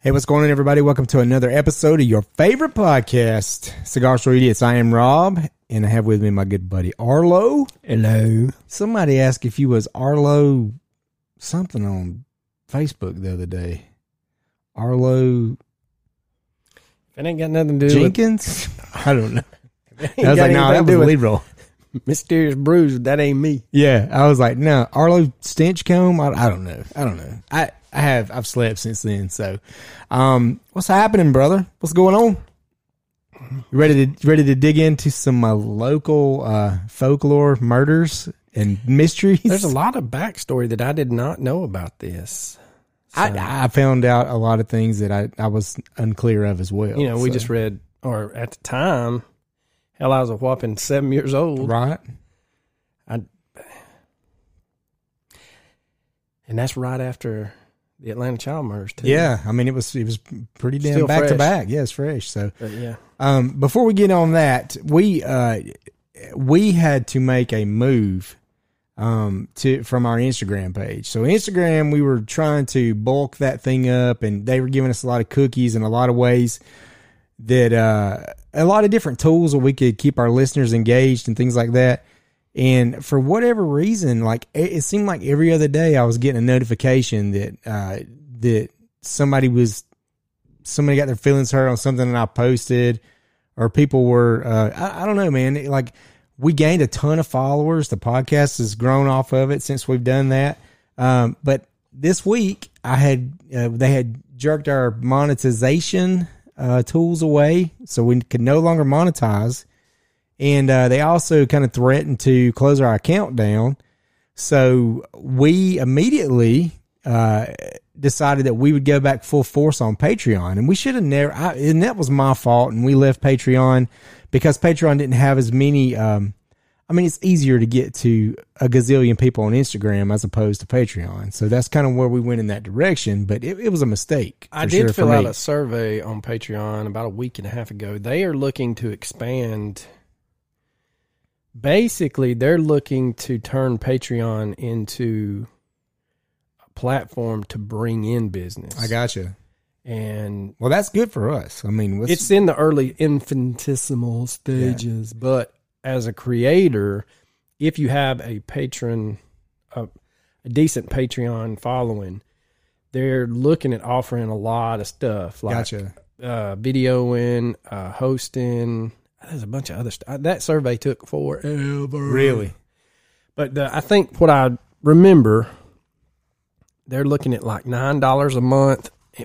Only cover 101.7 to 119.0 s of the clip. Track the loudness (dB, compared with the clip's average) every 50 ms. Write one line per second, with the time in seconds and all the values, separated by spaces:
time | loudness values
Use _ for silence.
101.7 | _ _ _ _ _ -4 -2 -2 -2 0 0 -2 0 0 0 -2 -4 _ -14 -20
102.7 | _ _ _ -2 0 2 2 2 2 0 -4 -8 -12 -18 _ -10 -6 -4 -4 -4
103.7 | -2 0 0 2 2 0 -2 -4 -8 -12 -16 _ -18 -6 -2 -2 -2 -2 -2 -2
104.7 | -2 0 0 -2 -4 -4 -4 -2 0 0 0 0 -2 0 0 -2 0 0 0 0
105.7 | 0 0 -2 -2 -2 0 0 0 0 -2 -2 -6 -10 -20 _ _ _ -6 -2 0
106.7 | 0 0 0 0 0 0 0 0 0 0 0 2 4 4 4 4 4 2 0 -2
107.7 | -6 _ -18 -8 -4 0 2 2 2 2 0 _ -4 -2 0 2 2 2 2 2
108.7 | 2 2 2 2 2 2 2 0 0 0 -2 0 0 0 -2 -2 -4 -8 -12 _
109.7 | _ _ _ _ _ _ _ _ _ _ _ _ _ _ 0 2 2 2 4 4
110.7 | 4 4 4 4 4 2 2 2 2 0 2 2 4 4 4 4 2 2 2 0
111.7 | 0 2 2 4 4 2 0 -2 -4 -2 2 4 4 6 4 2 2 2 2 2
112.7 | 4 4 2 2 2 0 _ 0 0 0 0 -2 -2 -2 0 0 2 2 0 0
113.7 | -2 _ _ _ _ _ _ _ _ _ _ _ _ -12 -4 0 2 4 4 6
114.7 | 4 4 2 0 -2 -4 -8 -14 -20 -18 -10 -6 0 2 4 4 4 4 2 0
115.7 | 0 0 0 0 0 2 2 2 2 0 0 2 2 2 4 4 4 2 2 0
116.7 | -4 -10 _ _ _ _ _ -2 0 0 2 2 0 0 -2 -6 -12 -14 -16 -16
117.7 | -16 -18 _ _ _ -2 -2 -2 0 2 0 0 2 2 0 0 0 2 2 4
118.7 | 4 4 2 2 2 2